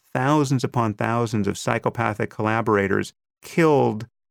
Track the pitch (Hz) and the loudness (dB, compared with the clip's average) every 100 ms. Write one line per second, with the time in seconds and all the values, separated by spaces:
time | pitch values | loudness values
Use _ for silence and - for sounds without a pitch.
0 | _ 127 131 151 135 135 170 123 113 104 | _ -4 0 2 2 0 0 -2 -2 -2
1 | 113 117 117 110 101 - - 113 120 117 | -2 -2 -2 -2 -2 -4 -2 -2 -2 -2
2 | 117 104 110 - 110 113 110 101 98 101 | -4 -2 -6 -2 -2 0 2 2 2 0
3 | 98 _ _ _ - - 160 143 123 110 | -4 _ _ _ -6 0 4 4 2 -2
4 | - _ _ | -10 _ _